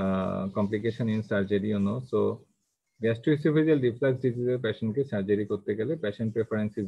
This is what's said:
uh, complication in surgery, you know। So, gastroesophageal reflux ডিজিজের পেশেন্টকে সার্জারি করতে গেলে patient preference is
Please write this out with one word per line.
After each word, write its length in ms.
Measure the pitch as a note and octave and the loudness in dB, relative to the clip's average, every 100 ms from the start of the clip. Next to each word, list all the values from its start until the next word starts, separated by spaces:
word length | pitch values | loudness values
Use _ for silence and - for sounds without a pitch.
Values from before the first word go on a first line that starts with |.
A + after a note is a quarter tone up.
uh, 420 | F#2+ F#2+ F#2+ F#2+ F#2+ A2 | 0 0 -2 -2 -4 -2
complication 480 | G2+ A2 A2+ A2+ A#2 A2 | 0 0 -2 -2 0 0
in 40 | G#2+ | 0
surgery, 380 | G#2 G2 G2+ G#2 G#2 | 0 2 0 2 0
you 60 | G2+ | 0
know। 120 | A#2+ - | -2 -2
So, 80 | - G2+ G#2 - _ _ _ _ _ | 0 2 0 -10 _ _ _ _ _
gastroesophageal 760 | A2+ A2+ D#3 D3 D#3+ D3+ D#3 D3+ B2 | -2 0 0 2 2 4 4 4 2
reflux 260 | A2+ C3+ B2 C3 | 2 0 2 0
ডিজিজের 340 | A#2+ B2 B2 A#2+ | 0 -2 0 -2
পেশেন্টকে 380 | G#2+ A2+ G#2+ | -2 -2 -2
সার্জারি 420 | C3+ G#2 F#2+ G#2 G2+ | -2 -2 0 0 0
করতে 200 | G#2 - G#2 | -4 -4 -2
গেলে 180 | A2 - | -2 -2
patient 340 | G#2 - A2+ A2+ | -4 -2 -2 -2
preference 380 | A2 A2 G#2+ | -2 -2 -2
is 60 | - | -4